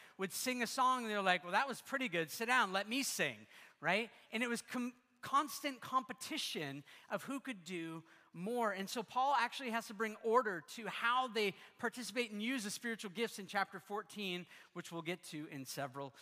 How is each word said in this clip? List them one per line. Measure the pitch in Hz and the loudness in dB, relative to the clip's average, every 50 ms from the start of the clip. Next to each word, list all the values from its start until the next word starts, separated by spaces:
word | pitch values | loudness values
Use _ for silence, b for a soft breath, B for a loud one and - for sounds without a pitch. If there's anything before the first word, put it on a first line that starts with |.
| B B B B | B B B B
would | 190 185 - | -4 -4 -2
sing | - - 262 254 247 240 | -2 -2 0 0 0 0
a | - | -2
song, | - 254 247 240 247 254 240 | 2 4 4 6 6 4 2
and | 220 | 0
they're | 214 208 | 0 2
like, | 190 185 180 175 175 | 4 4 4 4 2
"Well, | 175 180 | 2 2
that | 214 269 277 | 2 4 2
was | 233 - | -2 -8
pretty | - - 262 269 262 220 | -6 -4 -4 -2 -2 0
good. | 165 170 165 147 | 0 0 0 0
Sit | - - 233 226 | -2 -4 0 4
down, | 254 254 226 190 185 | 4 4 4 4 2
let | 196 208 208 | 0 0 0
me | 233 269 262 | -2 -2 0
sing," | - - - 175 139 117 104 110 - B B B B B B | -2 0 2 0 0 0 -4 -12 -18 B B B B B B
right? | - 165 180 208 240 220 B B B B | 2 2 4 4 2 -2 B B B B
And | - 220 | -4 -2
it | 254 240 | 0 0
was | 233 - - | 0 -2 -4
com-, | - - 254 240 247 247 _ _ _ _ _ | -6 -6 -4 -4 -4 -6 _ _ _ _ _
constant | - - 262 277 311 269 - - - 285 262 226 | -8 0 2 2 2 2 -4 -4 -4 -4 -6 -6
competition | - - 254 254 240 - 240 - - - - 269 - - - 202 156 139 135 143 139 B B B B B | -8 0 0 0 0 0 -8 -10 -8 -6 -4 -4 -4 -4 -2 -2 -4 -4 -4 -8 -10 B B B B B
of | 220 190 - | -6 -4 -4
who | - 269 269 | -4 -8 -6
could | - 269 247 190 165 | -6 -8 -10 -10 -8
do | 165 185 170 165 165 160 165 160 B B B B B B | -8 -6 -6 -6 -6 -8 -10 -12 B B B B B B
more. | 165 175 214 240 247 233 214 | -8 -6 -2 0 2 2 2
And | 196 190 196 190 | 2 0 -4 -4
so | - 247 | -4 -6
Paul | 208 - - 247 262 277 294 240 | -6 -2 0 2 4 6 6 6
actually | 226 240 - - 277 240 | 4 4 0 -2 -4 0
has | 220 233 226 - | 0 0 0 -2
to | 220 | -4
bring | 196 226 220 208 - - | -2 -2 -2 -2 -2 2
order | 226 220 247 240 214 185 165 143 - - | 8 8 8 8 8 0 -2 -4 -8 -10
to | 240 220 190 | -8 -6 -6
how | - - 233 233 247 254 254 254 | -4 0 2 4 4 4 2 2
they | 202 226 214 196 - B B B B B | 2 2 2 2 2 B B B B B
participate | - 233 - 254 233 - 196 247 240 214 | -4 -2 -2 -2 -8 -4 0 -2 -2 -2
and | 214 208 214 | -2 -4 -2
use | 240 269 254 196 | 0 0 0 -2
the | 202 | -4
spiritual | - - - 233 226 - - 202 | -6 -4 -4 -4 -4 -4 -6 -8
gifts | 165 208 233 214 - - | -2 -2 -2 -2 -2 -6
in | 196 160 | -10 -2
chapter | - 202 190 - - 180 | 0 0 0 0 -2 -14
fourteen, | - - 202 214 214 - - 208 208 190 175 180 175 B B B B B B | -10 -6 -6 -6 -6 -6 -8 -4 -4 -2 -2 -4 -6 B B B B B B
which | 175 170 - | -12 -10 -8
we'll | 170 170 | -6 -6
get | 160 160 180 180 - - | -4 -4 -6 -6 -6 -10
to | - 151 151 160 | -10 -10 -8 -8
in | 147 139 131 | -10 -10 -10
several | - - - 139 139 127 139 139 135 B B | -8 -6 -6 -6 -6 -6 -8 -8 -8 B B